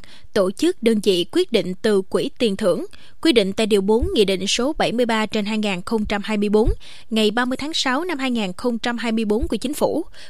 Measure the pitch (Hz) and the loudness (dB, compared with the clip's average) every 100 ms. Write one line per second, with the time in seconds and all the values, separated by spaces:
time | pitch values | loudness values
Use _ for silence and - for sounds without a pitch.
0 | - - - 220 190 - 330 - 226 220 | -4 -12 -4 0 0 2 0 2 2 2
1 | 202 180 170 320 370 220 175 185 220 202 | 2 2 2 0 2 0 0 -2 2 2
2 | 190 196 262 - 233 196 208 175 381 - | 2 -2 -2 0 0 2 2 0 -2 -10
3 | - - 320 240 190 190 214 208 196 226 | -12 -2 2 4 4 2 2 2 4 2
4 | 370 330 190 190 196 - 254 311 170 220 | 2 2 2 2 0 0 0 0 0 0
5 | 233 220 214 220 208 220 208 180 - 226 | 0 0 0 -2 -2 -2 -2 -2 -2 -2
6 | 214 202 202 214 208 208 226 - - - | 0 -2 -2 0 2 4 4 0 -4 -12
7 | - 220 214 220 247 262 294 330 269 262 | -4 0 2 2 0 -2 -4 -2 0 0
8 | 370 294 262 233 196 180 254 233 240 240 | -2 -4 -2 -2 -2 -2 -2 -2 -2 -2
9 | 233 226 214 214 302 220 262 302 170 104 | -2 0 2 0 0 -2 -2 0 0 0
10 | - - - | -4 -8 -12